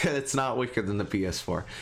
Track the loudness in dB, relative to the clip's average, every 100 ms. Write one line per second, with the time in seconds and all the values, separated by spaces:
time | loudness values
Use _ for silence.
0 | 2 2 0 0 2 2 0 0 0 0
1 | 0 0 0 -2 -2 -2 -4 -10